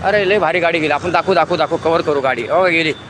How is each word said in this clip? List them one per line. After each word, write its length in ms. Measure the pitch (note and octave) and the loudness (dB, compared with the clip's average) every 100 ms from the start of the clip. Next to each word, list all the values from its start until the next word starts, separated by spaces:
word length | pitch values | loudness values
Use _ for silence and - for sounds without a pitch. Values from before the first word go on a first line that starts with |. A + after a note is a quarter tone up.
अरे, 240 | F#3 G#3 F#3 | -2 0 2
लय 100 | G#3 | 2
भारी 220 | D#3+ F3 | 2 0
गाडी 180 | E3+ E3+ | 0 0
गेली. 140 | D#3 | 0
आपण 180 | D3 F3 | -2 0
दाखवू, 240 | E3+ E3 | -2 2
दाखवू, 220 | F3+ D#3 E3+ | 2 2 0
दाखवू, 200 | D3 D#3+ | -2 -2
कव्हर 240 | D#3+ E3 | 0 0
करू 200 | D#3+ C#3+ | 0 0
गाडी. 220 | C3 B2 | 0 -2
हो, 220 | A2 D#3+ | 0 0
गेली. 280 | F#3 E3 D#3+ B2+ - | 2 2 0 -4 -10